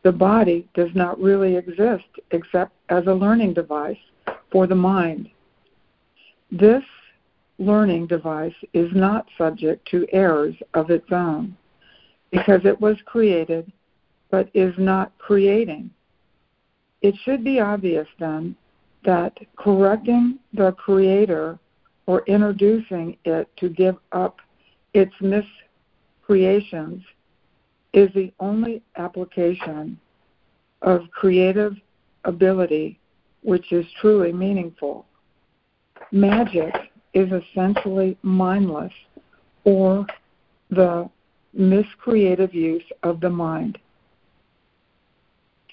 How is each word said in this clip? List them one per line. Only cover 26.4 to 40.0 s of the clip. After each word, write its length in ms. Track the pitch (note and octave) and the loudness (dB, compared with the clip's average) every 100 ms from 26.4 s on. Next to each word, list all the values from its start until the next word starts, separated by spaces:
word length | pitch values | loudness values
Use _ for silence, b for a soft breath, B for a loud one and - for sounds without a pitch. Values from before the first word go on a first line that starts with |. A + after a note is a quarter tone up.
| F#3 G3+ G3+ E3 D#3 F3+ F#3 _ _ _ _ _ _ _ _ | 4 2 0 -12 -12 -14 -20 _ _ _ _ _ _ _ _
is 160 | G3 G3 | 4 4
the 180 | F#3+ F#3 _ | 2 -6 _
only 420 | F#3+ G#3+ A#3 A3+ _ - | -4 -4 -4 -8 _ -12
application 1040 | F3 F#3 F3+ - F3 F3+ - D3+ D#3 - _ _ _ _ _ _ _ _ | -10 -10 -8 -2 -2 -2 -8 -10 -12 -16 _ _ _ _ _ _ _ _
of 220 | F#3 F3 E3+ | 0 0 -2
creative 640 | - F#3+ F#3 F#3 G3 G#3 G3+ _ _ _ _ | -2 2 4 2 0 -4 -6 _ _ _ _
ability 760 | - E3+ F#3+ F#3+ F3+ D#3 D#3 E3 _ _ _ _ | -8 0 2 2 -2 -2 -4 -12 _ _ _ _
which 280 | - F3+ - | -2 -2 -2
is 140 | F3 E3+ - | -4 -4 0
truly 320 | G#3+ G#3 F3 | 2 4 2
meaningful. 720 | F3 F#3+ G3 E3+ _ C#3+ - _ _ _ _ _ _ _ _ _ - - | -2 -4 -4 -6 _ -10 -10 _ _ _ _ _ _ _ _ _ -20 -4
Magic 640 | G3 G3+ G#3+ A#3 F3 D#3+ - - _ _ | 2 2 2 0 -2 -4 -8 -12 _ _
is 160 | F#3+ F#3 | -2 0
essentially 840 | F#3 - G3 F#3 G#3 G3 F#3+ F#3+ F#3 | -4 -6 -4 -2 -2 -2 -2 -2 -4
mindless 720 | F#3+ F#3 F#3 G3 F#3+ D3+ E3+ - _ - _ _ _ _ | -2 0 0 0 -2 -4 -12 -16 _ -20 _ _ _ _
or 420 | G#3 F#3+ F#3+ G3 | 2 4 4 2